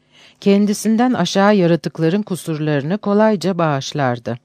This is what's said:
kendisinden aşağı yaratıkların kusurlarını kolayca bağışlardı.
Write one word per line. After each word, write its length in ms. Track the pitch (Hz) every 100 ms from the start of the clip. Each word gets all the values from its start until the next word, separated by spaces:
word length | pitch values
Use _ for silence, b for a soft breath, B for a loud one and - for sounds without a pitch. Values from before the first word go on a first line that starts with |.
| b b b b
kendisinden 720 | 208 196 208 208 220 220 254
aşağı 420 | 233 175 196 196 214
yaratıkların 640 | 170 165 170 - 160 196
kusurlarını 760 | 208 180 - 156 151 147 139 208
kolayca 600 | 208 202 220 208 175 180
bağışlardı. 800 | 160 139 - 151 131 120 - 117